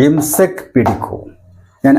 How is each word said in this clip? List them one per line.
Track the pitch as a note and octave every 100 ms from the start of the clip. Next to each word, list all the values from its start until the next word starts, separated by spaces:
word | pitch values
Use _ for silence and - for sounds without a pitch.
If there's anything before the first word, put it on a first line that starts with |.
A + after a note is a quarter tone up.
| C#3
ഇംസക് | D#3 D3 - F#3+ - -
പിടിക്കൂ. | C3 A2 F#2+ - G2+ - - _ - _ _
ഞാൻ | C#3